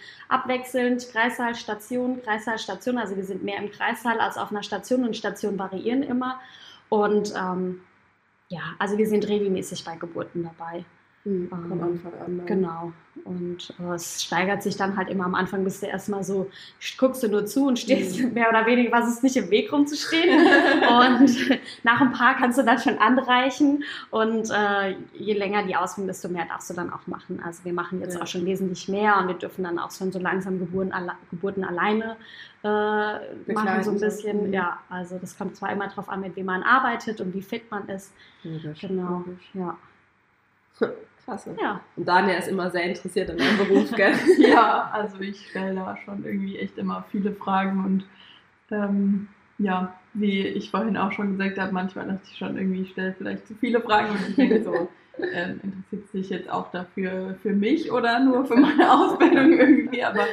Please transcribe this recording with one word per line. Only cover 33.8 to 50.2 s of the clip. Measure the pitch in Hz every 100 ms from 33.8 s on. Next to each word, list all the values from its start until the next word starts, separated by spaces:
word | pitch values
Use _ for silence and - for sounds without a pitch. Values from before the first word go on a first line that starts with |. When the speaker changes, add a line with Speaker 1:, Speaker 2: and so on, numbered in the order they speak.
| 208 202
Speaker 2:
so. | 214
Speaker 1:
bisschen. | 196 214 208 190
Speaker 2:
Mhm. |
Speaker 1:
Ja, | 190 180 - -
also | 180 175 180
das | 180 -
kommt | 190 -
zwar | 196
immer | 202 196
drauf | - 190
an, | 196
mit | 190 180
wem | 190
man | 185
arbeitet | 175 254 254 233 - 220
und | 190
wie | 185
fit | 190 226 -
man | 208 202
ist. | 196 - _ - _
Speaker 2:
Logisch, | 165 160 156 151
Speaker 1:
Genau, | 196 185 180 180 180
Speaker 2:
logisch. | 180 - 196
Speaker 1:
ja. | 175 - _ _ _ _ _ _ _ _ _ -
Speaker 2:
<laughs> | 240 - - _
Klasse. | - 214 - 170
Speaker 1:
Ja. | 277 196 - -
Speaker 2:
Und | 170
Daniel | 180 196 175
ist | -
immer | 190 180
sehr | 180
interessiert | 175 - 185 - 180
in | 165
deinem | - 208
Beruf, | 196 196 - -
gell? | 196 285 285
Speaker 1:
<laughs> | 359
Speaker 3:
Ja, | - - 214 - -
also | 214 202 190
ich | 196 202 -
stelle | 185 190 190
da | 190 196 -
schon | 202
irgendwie | 208 202 196 196
echt | 196 -
immer | 196 185 190
viele | 214 196
Fragen | 202 - 190 190 190
und, | 190 190 - - - - _ _ -
ähm, | 208 202 202 196 202 - _ _ -
ja, | 202 185 185 - _
wie | 214